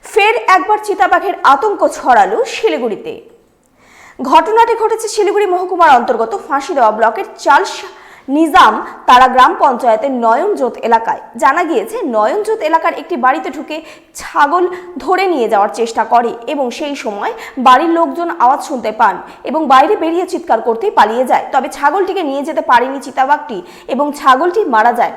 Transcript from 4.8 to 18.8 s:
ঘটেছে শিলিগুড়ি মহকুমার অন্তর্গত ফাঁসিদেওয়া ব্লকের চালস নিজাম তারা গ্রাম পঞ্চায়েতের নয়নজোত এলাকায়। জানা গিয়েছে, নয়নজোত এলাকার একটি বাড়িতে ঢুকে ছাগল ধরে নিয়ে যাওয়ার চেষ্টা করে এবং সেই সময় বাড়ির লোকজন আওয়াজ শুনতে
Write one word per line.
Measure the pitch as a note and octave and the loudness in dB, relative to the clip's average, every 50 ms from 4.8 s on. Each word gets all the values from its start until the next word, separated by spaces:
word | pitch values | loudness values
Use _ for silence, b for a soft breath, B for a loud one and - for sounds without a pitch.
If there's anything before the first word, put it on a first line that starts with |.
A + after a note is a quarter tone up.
ঘটেছে | A4+ G#4+ A4+ A4+ A4+ G#4+ - | 0 -2 -2 -2 -4 -6 -2
শিলিগুড়ি | G#4+ G4+ G#4 F4 G4+ G#4 F#4 F4+ | 0 0 2 2 0 0 0 0
মহকুমার | F#4 F#4 F#4 F#4+ E4+ E4+ D#4 C4+ A#3+ | -2 -2 -4 0 2 4 6 6 4
অন্তর্গত | A#3 A#3 A#3 A3 A3+ A3+ G3+ F#3+ - | 4 0 -2 -2 -2 -4 -4 -10 -6
ফাঁসিদেওয়া | - A#3+ C#4 C#4+ - F4 C#4 A#3 G#3+ G#3 | -4 -4 -4 -4 -4 0 2 2 2 2
ব্লকের | G#3+ A3+ A3+ A3+ - - - - - - | 2 0 0 0 -4 -10 -10 -12 -6 0
চালস | E4+ C#4+ - F#4+ - - - - - B B B B B B B - C4+ | 2 2 2 2 -2 -8 -12 -14 -16 B B B B B B B -4 0
নিজাম | D4+ E4 D#4 C#4+ F#4 C#4+ A3 G#3+ - - B B B - - | 0 0 4 6 6 6 6 2 -2 -8 B B B 2 4
তারা | B3+ B3 B3+ A#3+ A#3+ | 6 6 6 6 6
গ্রাম | B3+ C4 D4+ F4 - | 4 4 4 4 2
পঞ্চায়েতের | E4+ C#4+ B3 A3+ C4+ A#3+ A3 A3 C#4 C#4 C4 A#3+ A#3 | 0 0 0 0 2 2 2 2 0 -4 -2 0 2
নয়নজোত | A3+ A3+ C4+ E4+ G#4 G4 C4+ C4+ A#3 - - - | 2 2 2 0 -2 -2 -2 -2 -4 -4 -6 0
এলাকায়। | A3+ A#3 A3+ - - - - - - - A#3+ | 2 2 2 2 -2 -6 -6 -8 -16 -8 0
জানা | D#4 C4+ C#4 E4+ F4+ D#4 | 2 2 2 2 -2 0
গিয়েছে, | E4+ D#4+ G#4+ A4 G#4 B4 G#4 C#4 A3+ | -2 -2 -2 -4 -8 -6 -6 -2 0
নয়নজোত | G#3+ G#3+ A3+ D#4+ G#4 G#4 G#4+ A4 A4 D#4+ D#4 | 0 0 0 0 -2 -2 -4 -4 -4 -2 0
এলাকার | E4 D#4+ D#4+ E4+ - - | 0 0 0 -2 -4 -4
একটি | C#4+ - F4 C4 B3 | -8 -8 -6 0 0
বাড়িতে | B3+ C#4 E4 - F4+ C4 | 0 0 0 -4 -8 -10
ঢুকে | D4+ C#4 - D#4 D#4+ D#4 B B B B B _ - | -10 -12 -10 -12 -12 -12 B B B B B _ -16
ছাগল | - - - - D4 C#4+ E4 F4+ F4+ F#4 B B B B - C4+ - | -16 -6 0 0 0 2 2 0 0 -2 B B B B -14 -10 -2
ধরে | D4 F#4 F#4 G4 F#4 E4+ | -2 0 0 0 0 0
নিয়ে | C#4 A3+ G#3 A3 | -2 0 0 2
যাওয়ার | G3+ G3+ A3 G#3+ - | 0 0 0 -2 -4
চেষ্টা | A3+ A3+ - C4+ G#3+ - A#3+ | -6 -4 -2 -4 -2 2 2
করে | A#3 A#3+ A3+ - - - - D4+ | 2 2 0 -6 -8 -8 -8 -4
এবং | C#4+ C4+ A#3+ - | -4 -4 -4 -4
সেই | - D4+ C#4+ C#4+ C4+ - | -6 -8 -8 -8 -8 -8
সময় | A3+ G3+ G3+ A#3 G4 B4 B B B B C#4 A#3+ | -8 -8 -6 -8 -8 -8 B B B B 0 4
বাড়ির | C4 B3+ C4 E4 E4 E4 | 4 4 4 4 2 2
লোকজন | E4 E4 C#4+ C4 E4 E4+ E4+ D#4+ - A#3 | 2 0 0 -2 -6 -6 -6 -2 0 2
আওয়াজ | B3 C#4 C#4+ - - | 2 2 0 -4 -8
শুনতে | D4 B3 | -8 -6